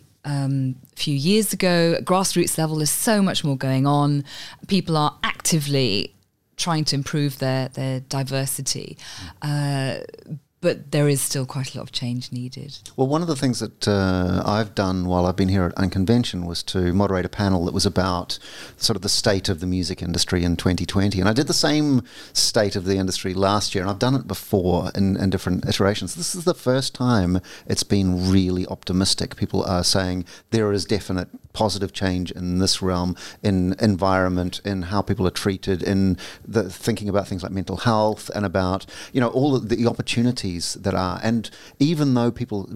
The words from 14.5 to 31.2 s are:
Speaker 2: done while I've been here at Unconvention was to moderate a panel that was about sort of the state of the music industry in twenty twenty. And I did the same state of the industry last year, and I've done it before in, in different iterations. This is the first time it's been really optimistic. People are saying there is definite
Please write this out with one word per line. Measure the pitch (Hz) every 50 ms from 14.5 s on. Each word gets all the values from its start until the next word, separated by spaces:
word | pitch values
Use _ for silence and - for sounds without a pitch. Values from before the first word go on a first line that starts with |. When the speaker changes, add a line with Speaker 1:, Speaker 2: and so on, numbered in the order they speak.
| 104 107 113 101 -
Speaker 2:
done | - 101 92 92 92 90
while | 90 90 90 87
I've | 90 90
been | 101 98 92
here | 95 98 90
at | 85 -
Unconvention | - 95 92 - 98 92 87 117 123 120 - - 92 87
was | 87 85 - -
to | - - 95 90 87 87
moderate | 98 101 98 98 90 90
a | 90
panel | - - 104 98 95 87 85
that | 92 -
was | 95 92
about | 101 82 92 90 95 90 87 90 - - - - - - - - - - -
sort | - - 226
of | 190 -
the | 101
state | - - - 120 101 98 - -
of | 98 78
the | 87
music | 90 92 92 87 82 92 -
industry | - 87 82 - - - - 90 87
in | 87 85
twenty | 80 - 95 90 87 90
twenty. | - - 101 95 104 98 92
And | 90 101
I | 110
did | 117 151 143
the | 170
same | - - 156 151 151 151 147 139 123 - - - - - - -
state | - - - - 120 104 101 -
of | 101 87
the | 92 98
industry | 95 95 92 90 - - 98 90
last | 92 95 95 101 107 - - -
year, | 101 90
and | 95
I've | 101 98
done | - 127 135
it | 135 -
before | - 101 - - - - 101 87 90 87 87 - 92 -
in, | - 98 98 95 -
in | 101 95
different | 90 95 - 90 90 92 - -
iterations. | - - 101 98 104 - 95 87 -
This | 170 170 - -
is | 185 160
the | 185 170
first | - - 127 127 135 135 - -
time | - 127 123 123 107 90 87 90 92 - - - - -
it's | - - - -
been | - 107 101 98 92 90 90 90 95
really | 95 98 92 90 92 92 92 -
optimistic. | - - - - 92 92 95 95 - - - - -
People | - 107 - - 95 -
are | - 95 90 87
saying | - - 98 95 90 90 92 87 - - - - -
there | - 113 107 104 101
is | 101 95
definite | - 113 95 - - 95 90